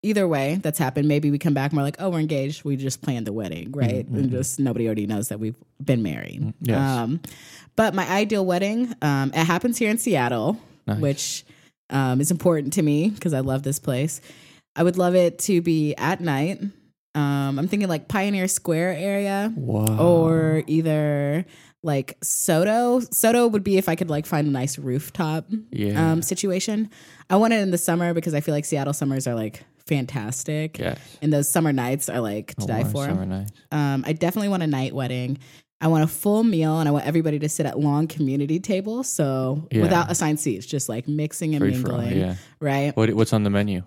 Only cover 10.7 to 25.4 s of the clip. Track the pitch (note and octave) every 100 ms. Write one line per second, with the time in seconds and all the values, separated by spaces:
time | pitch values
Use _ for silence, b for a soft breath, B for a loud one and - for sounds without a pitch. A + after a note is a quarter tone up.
10.7 | B - G#2+ A2+ - - - - b b
11.7 | _ _ C#3 C3 B2+ D3+ F3 F3+ D#3+ C#3
12.7 | F#3+ D3+ D3 F#3+ G#3 F3 C#3 C3+ C3 C3+
13.7 | C#3 - B2+ D#3 - B B B B _
14.7 | - F3 F3+ F3+ F3+ F3 E3+ - F3+ E3+
15.7 | D#3+ D3+ - C#3+ F#3+ F3 C3+ D#3 - G3+
16.7 | - _ _ _ D3+ C#3+ C#3+ C#3 D3 F3
17.7 | G#3 G3 D#3 - G#3 G3+ G3 F#3 - -
18.7 | D#3+ F3+ D#3 G3 G3 G3+ G3 G#3+ A3+ A#2+
19.7 | G#2+ G#2+ A2 E3+ E3+ D#3+ D#3+ D#3+ D#3 -
20.7 | D#3+ D#3+ D3+ D3+ D3 C#3+ D3+ F#3 B B
21.7 | _ D#3+ C#3 - - - - - D#3+ G3
22.7 | A3+ A#3+ B3 A#3 - A3+ A#3+ A#3+ G#3 G3+
23.7 | F#3+ F#3+ E3 F3 D3 D3+ D#3 D3 C3+ C3+
24.7 | - C3+ C3 - - D#3+ D#3